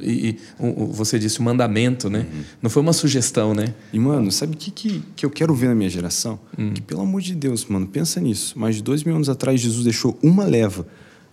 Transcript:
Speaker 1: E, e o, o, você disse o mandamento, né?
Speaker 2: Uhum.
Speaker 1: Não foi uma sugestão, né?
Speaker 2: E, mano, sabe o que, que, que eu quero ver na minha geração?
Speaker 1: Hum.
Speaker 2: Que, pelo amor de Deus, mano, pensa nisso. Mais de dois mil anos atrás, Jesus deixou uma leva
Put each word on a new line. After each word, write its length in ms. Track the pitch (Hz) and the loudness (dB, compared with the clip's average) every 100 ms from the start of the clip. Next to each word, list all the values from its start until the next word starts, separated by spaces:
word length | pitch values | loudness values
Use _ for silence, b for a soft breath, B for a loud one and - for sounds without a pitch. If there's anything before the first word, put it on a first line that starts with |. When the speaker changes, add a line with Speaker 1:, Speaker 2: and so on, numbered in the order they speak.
Speaker 1:
E, 100 | 98 117 113 | -2 0 0
e 80 | 107 B B | -4 B B
o, 260 | 120 - | -4 -2
o, 20 | 107 | -2
você 260 | 107 107 117 | -2 0 0
disse 200 | 107 - | 0 0
o 20 | |
mandamento, 680 | 120 123 117 107 123 127 101 | 0 2 2 2 2 0 -2
né? 100 | 104 | -2
Speaker 2:
Uhum. 200 | - 78 71 B | -4 -8 -12 B
Speaker 1:
Não 80 | 117 | 0
foi 120 | 143 | 2
uma 100 | 156 | 4
sugestão, 640 | 165 156 135 113 - 107 | 4 2 2 0 0 2
né? 200 | 104 101 110 B | 2 0 -4 B
Speaker 2:
E, 60 | 110 | 0
mano, 320 | 131 147 101 | 2 2 0
sabe 220 | - 160 | 0 -4
o 20 | 156 | -6
que, 140 | 196 | -10
que, 320 | - 220 170 - | -6 -4 -4 -8
que 100 | - 143 | -4 -4
eu 40 | |
quero 240 | - 160 | 0 2
ver 140 | 135 127 | 4 4
na 60 | |
minha 160 | 113 92 | 2 0
geração? 480 | 87 87 - 120 107 - - | -2 -4 -4 -4 -8 -10 -6
Speaker 1:
Hum. 140 | 107 | -4
Speaker 2:
Que, 60 | 101 | -4
pelo 200 | 107 80 | -6 -4
amor 180 | 196 196 | -2 -2
de 140 | 180 | -2
Deus, 300 | 175 139 117 - | -2 -2 -2 -2
mano, 200 | 98 95 | -2 -2
pensa 340 | 143 165 185 | -2 -2 -2
nisso. 380 | 151 104 - - | -2 -2 -4 -4
Mais 180 | 113 107 | -2 -2
de 60 | |
dois 220 | 110 143 | -2 -2
mil 100 | 156 | 0
anos 140 | 160 139 | 0 0
atrás, 320 | 131 135 131 | 0 0 2
Jesus 240 | 117 113 | 2 0
deixou 340 | 120 113 127 - | 0 2 0 2
uma 220 | 151 190 | 4 6
leva 420 | 196 120 107 92 85 B B B B | 6 4 2 0 -10 B B B B